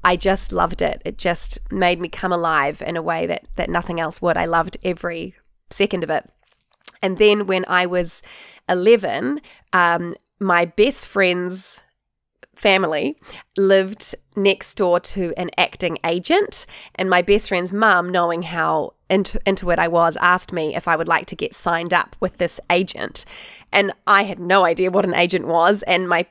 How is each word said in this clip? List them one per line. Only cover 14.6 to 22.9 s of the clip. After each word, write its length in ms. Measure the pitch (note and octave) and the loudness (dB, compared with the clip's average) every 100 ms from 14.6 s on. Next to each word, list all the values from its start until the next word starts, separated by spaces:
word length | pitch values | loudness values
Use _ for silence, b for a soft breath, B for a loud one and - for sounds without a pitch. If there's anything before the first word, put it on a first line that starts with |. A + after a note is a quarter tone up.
| - - | -2 0
door 260 | F#3 F3 | 2 2
to 320 | - G3+ F3 - | 0 -6 -6 -6
an 140 | F3 - | -6 -2
acting 400 | E3+ - F3 E3 E3+ | -2 -2 -6 -4 -4
agent, 600 | F3 - F4+ - - - B B - | -4 0 0 0 -6 -8 B B -6
and 140 | F#3 | 0
my 120 | F3+ | 2
best 280 | F3 G3+ - | 4 2 2
friend's 240 | F#3 F3+ | -4 -4
mum, 360 | G3+ A3 F3+ F3 | 0 2 2 2
knowing 340 | F3+ E3+ E3+ | 0 0 -2
how 500 | E3 E3+ D#3+ D#3 - _ _ | -6 -2 0 0 -2 _ _
into, 280 | F#3+ F#3+ - - | 0 0 -2 -2
into 240 | F#3+ F3+ | -2 0
it 100 | E3+ | 0
I 100 | E3+ | 2
was, 260 | E3+ E3+ E3+ | 2 2 2
asked 320 | F3 F3+ - | 2 2 -2
me 240 | F3+ D#3 - | -4 -4 -4
if 100 | F3 | -2
I 80 | D#3+ | -2
would 140 | E3 | 0
like 160 | E3+ - | -2 -2
to 100 | E3 | -6
get 180 | - | -2
signed 400 | - F3 E3 E3+ | 0 0 -2 0
up 220 | F3 - - | 0 0 -4
with 160 | F#3 - | -6 -2
this 240 | F3 - - | -2 -2 0
agent. 560 | F3+ F#3+ | 0 0